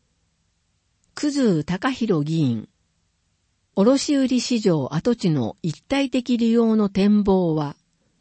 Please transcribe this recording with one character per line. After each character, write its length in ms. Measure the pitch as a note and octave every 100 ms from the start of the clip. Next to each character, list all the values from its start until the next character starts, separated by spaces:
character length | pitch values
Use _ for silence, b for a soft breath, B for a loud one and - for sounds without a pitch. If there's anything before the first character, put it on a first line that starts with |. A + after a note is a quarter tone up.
| _ _ _ _ _ _ _ _ _ _ _
生 500 | - D4 C#4+ B3 E3
貴 260 | D3+ F3+ C4
弘 340 | C4 A3 E3+
議 140 | D3 D#3+
員。 300 | C#3+ A#2 - _ _ _ _ _ _ _ _ _ _ -
卸 360 | G3+ C4+ - C#4+
売 240 | C4 B3+
市 180 | - A#3+
場 300 | G#3+ D#3+ C3
跡 220 | D3+ -
地 160 | A#3+ F#3
の 260 | D3+ A2 -
一 200 | F3 D3
体 280 | - C#4 C#4
的 260 | C4 B3 A#3+
利 140 | A#3
用 240 | A3+ A3+
の 140 | A3 G3+
展 340 | G3 G3+ G#3
望 320 | G3+ F#3+ F3
は。 220 | D#3 D3 D3+ _ _ _ _